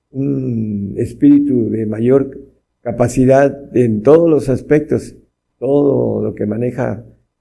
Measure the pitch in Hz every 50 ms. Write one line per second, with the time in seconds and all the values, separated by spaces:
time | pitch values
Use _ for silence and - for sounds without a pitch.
0 | _ _ - 131 139 143 139 135 131 127 120 113 110 107 104 101 101 98 - -
1 | 117 117 120 - 147 143 143 143 143 143 127 120 110 107 107 110 110 107 107 110
2 | 113 123 135 139 - - - - - - _ _ _ _ _ _ - 120 - 120
3 | 123 120 - 131 127 127 131 135 143 139 - - - - - 123 123 113 110 104
4 | 107 135 151 165 170 165 156 135 113 135 127 - - - 147 151 151 - 127 107
5 | - - - - _ _ _ _ _ _ _ - 120 131 143 143 143 143 131 123
6 | 120 113 107 107 107 110 101 - 107 104 107 113 120 123 123 127 123 117 110 117
7 | 113 - - _ _ _ _ _